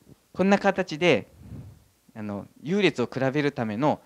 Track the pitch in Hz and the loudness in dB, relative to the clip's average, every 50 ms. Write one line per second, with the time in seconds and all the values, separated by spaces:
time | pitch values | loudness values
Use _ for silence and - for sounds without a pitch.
0 | _ - - _ _ _ - - 185 196 202 196 - 196 185 190 185 - 160 147 | _ -20 -20 _ _ _ -4 0 2 4 4 4 2 0 0 0 -2 -4 -4 0
1 | 180 175 143 101 117 - - - - - - - - - - - _ _ _ _ | 4 4 4 4 2 -6 -18 -20 -18 -16 -16 -16 -16 -18 -20 -20 _ _ _ _
2 | _ _ - 110 107 104 101 101 - - _ - - 139 190 208 196 160 123 - | _ _ -14 -12 -10 -8 -8 -10 -10 -14 _ -14 -6 -2 0 4 4 2 2 2
3 | 120 - - 127 131 131 127 151 143 143 139 - 117 110 104 110 147 147 113 - | -2 -2 -2 -2 -2 0 0 0 0 -2 -2 -2 -4 -4 -2 0 0 0 0 -2
4 | - | -4